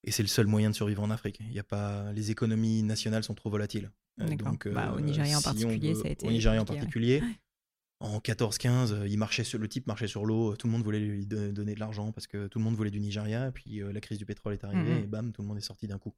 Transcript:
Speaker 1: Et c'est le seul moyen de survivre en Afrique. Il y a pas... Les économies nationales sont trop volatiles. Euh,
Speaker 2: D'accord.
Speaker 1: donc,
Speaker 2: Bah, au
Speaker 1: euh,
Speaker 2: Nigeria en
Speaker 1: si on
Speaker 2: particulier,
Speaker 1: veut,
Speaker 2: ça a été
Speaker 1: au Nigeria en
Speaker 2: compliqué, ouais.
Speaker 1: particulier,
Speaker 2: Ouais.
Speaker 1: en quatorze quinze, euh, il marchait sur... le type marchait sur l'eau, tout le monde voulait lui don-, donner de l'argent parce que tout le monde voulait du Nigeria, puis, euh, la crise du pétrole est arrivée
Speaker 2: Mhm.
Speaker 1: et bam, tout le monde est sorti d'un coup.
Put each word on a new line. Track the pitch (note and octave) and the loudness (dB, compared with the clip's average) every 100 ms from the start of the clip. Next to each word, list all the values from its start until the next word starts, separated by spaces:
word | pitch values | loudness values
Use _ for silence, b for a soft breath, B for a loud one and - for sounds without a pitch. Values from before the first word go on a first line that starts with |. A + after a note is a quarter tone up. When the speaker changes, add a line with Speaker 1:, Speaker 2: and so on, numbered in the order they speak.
Speaker 1:
Et | - | -2
c'est | - | 0
le | G2+ | 2
seul | - G#2 | 4 6
moyen | G#2+ G#2+ | 6 4
de | |
survivre | G#2 G#2 G#2 | 2 0 0
en | G#2 | 0
Afrique. | A2 G#2 G2 | -2 -4 -8
Il | G#2+ | -8
y | G#2 | -8
a | |
pas... | G2+ G#2 G#2 G2+ G2+ | -6 -4 -2 -4 -4
Les | G#2 G#2+ | -4 -2
économies | A2 A#2 A2 A2 A2 | 0 2 4 4 4
nationales | G#2+ G#2+ A2+ A2 | 2 0 0 0
sont | A2 | -2
trop | G#2+ A2 | -4 -2
volatiles. | G#2 G#2 A2 G2+ - _ - | -2 -2 -4 -6 -14 _ -4
Euh, | G#3 | -2
Speaker 2:
D'accord. | D3+ G#2 | 0 0
Speaker 1:
donc, | A2 G2+ | -2 0
Speaker 2:
Bah, | - A2 | -2 0
au | B2 | 0
Speaker 1:
euh, | |
Speaker 2:
Nigeria | D3 C#3+ D3 D3 | 0 2 2 2
en | |
Speaker 1:
si | C#3+ | 2
on | |
Speaker 2:
particulier, | A2 A2+ A2 A2 | 2 2 2 2
Speaker 1:
veut, | A2 | 0
Speaker 2:
ça | - | -2
a | |
été | A2 G#2+ | -2 2
Speaker 1:
au | |
Nigeria | A#2 A2 A2 | 4 6 6
en | |
Speaker 2:
compliqué, | G#2+ D3 | 2 -2
ouais. | |
Speaker 1:
particulier, | B2 A2+ A#2 C3+ | -2 2 4 4
Speaker 2:
Ouais. | A#3+ A3 _ _ _ _ _ _ | 2 -4 _ _ _ _ _ _
Speaker 1:
en | G#2 G#2+ | -4 -2
quatorze | - A2 A2+ - | -2 0 0 2
quinze, | B2+ B2+ B2 | 2 4 4
euh, | G#2 G2+ | 0 0
il | G#2 | 0
marchait | G#2+ - | 0 0
sur... | A2+ A2+ | -2 -2
le | G#2+ | -4
type | C3+ B2 | -4 -4
marchait | G#2 G#2+ | -4 -4
sur | G#2+ G#2+ | -2 0
l'eau, | A2 A2+ G2+ | 2 2 0
tout | A#2+ | 0
le | |
monde | A2+ | 0
voulait | G#2+ G#2+ | 2 0
lui | G#2 G#2 G2+ | 0 -2 -2
don-, | G#2+ G#2 | -2 -2
donner | G2+ G#2 | -2 -4
de | G#2 | -4
l'argent | G#2+ G#2 G#2+ | -6 -4 -4
parce | A2 - | -6 -8
que | G2+ G2+ | -6 -4
tout | A2+ | 0
le | A2 | 0
monde | |
voulait | A2+ G#2+ | 2 0
du | G2+ | 0
Nigeria, | G#2 G#2 G#2 A2+ C3 | -2 -2 -2 -2 -4
puis, | B2+ - G#2+ | -6 -10 -8
euh, | G2+ | -6
la | G#2 | -8
crise | - G#2+ | -6 -8
du | G#2 | -6
pétrole | G#2 - | -8 -6
est | G2+ | -6
arrivée | G2+ G2+ E3 E3 | -2 0 2 2
Speaker 2:
Mhm. | |
Speaker 1:
et | G2+ | 0
bam, | G#2+ A#2+ | -4 -4
tout | G#2+ | -6
le | G#2 | -6
monde | G#2 | -6
est | |
sorti | G2+ G2 G#2+ | -8 -10 -8
d'un | G2 | -8
coup. | - | -10